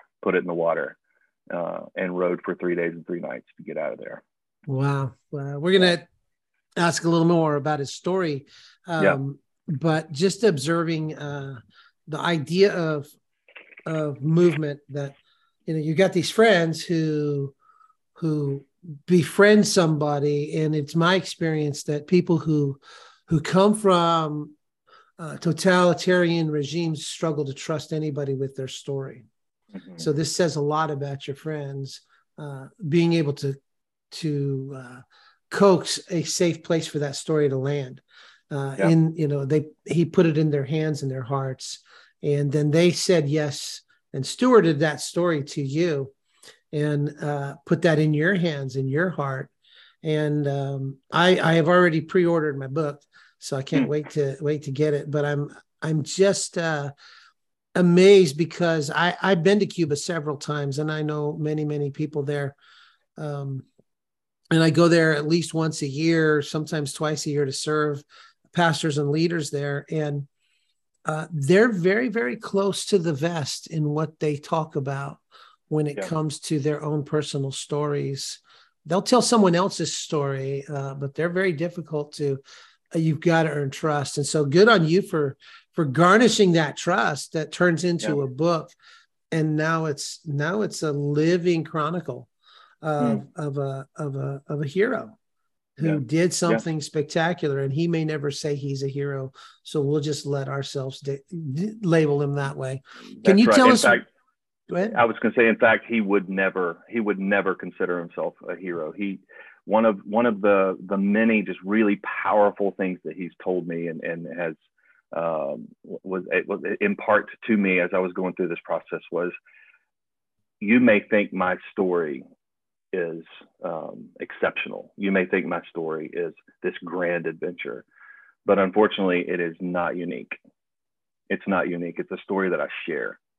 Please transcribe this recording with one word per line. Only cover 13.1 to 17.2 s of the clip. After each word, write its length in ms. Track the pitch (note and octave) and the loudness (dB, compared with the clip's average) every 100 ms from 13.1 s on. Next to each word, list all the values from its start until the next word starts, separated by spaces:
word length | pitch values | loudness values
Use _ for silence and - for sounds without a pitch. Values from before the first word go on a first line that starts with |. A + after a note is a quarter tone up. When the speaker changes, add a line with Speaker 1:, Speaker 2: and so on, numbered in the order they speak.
| _ _ _ _ - - - | _ _ _ _ -20 -20 -14
Speaker 2:
of 360 | D#3+ D#3+ D3+ B2 | -6 -4 -4 -4
movement 580 | D3 E3 F3 D3+ D3 C#3+ - | 2 4 4 4 -4 -6 -10
that, 260 | C#3 C#3 - _ _ _ _ | -10 -10 -12 _ _ _ _
you 80 | - | -6
know, 60 | D#3+ | -4
you 140 | D#3 | -2
got 180 | D#3 F#3+ | 2 2
these 180 | F#3 D3+ | 2 0
friends 520 | - A3+ F3+ E3 D#3+ | 4 6 6 2 -2
who, 720 | - D#3+ D#3 D3+ | -2 -2 0 0